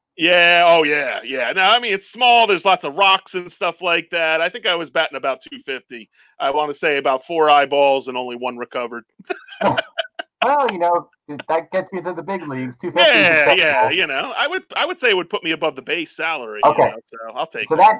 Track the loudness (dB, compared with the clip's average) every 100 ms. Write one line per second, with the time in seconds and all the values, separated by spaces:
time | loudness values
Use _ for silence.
0 | _ -2 2 4 6 6 6 6 4 0
1 | -2 -6 -6 -4 -2 0 2 2 0 -6
2 | -8 0 4 4 4 2 2 0 -2 0
3 | 2 2 -2 -10 -10 -6 -6 -4 -2 -2
4 | -2 -4 0 0 -2 -4 -4 -4 -2 -2
5 | -2 -4 -6 -6 -10 -16 -12 -12 -12 -18
6 | -18 _ _ -6 -2 -2 -4 -4 -2 0
7 | 0 -2 -2 0 4 4 4 2 4 2
8 | -2 -8 -8 -8 -8 -8 -8 -8 -8 -10
9 | -16 -18 -12 -12 -14 -4 -2 -2 -4 -10
10 | -12 -14 -18 _ 0 2 0 0 0 0
11 | -4 _ -16 -12 -4 -4 -2 -6 -6 -8
12 | -8 -8 -8 -8 -8 -8 -8 -10 -4 2
13 | 4 4 4 4 4 2 2 2 0 0
14 | -2 -4 -6 -4 -4 -6 -8 -6 -6 -2
15 | 0 0 -2 -6 -6 -4 -4 -6 -8 -8
16 | -8 -8 -6 -6 -10 -2 0 2 0 -2
17 | -16 -18 -12 -10 -8 -8 -2 4 4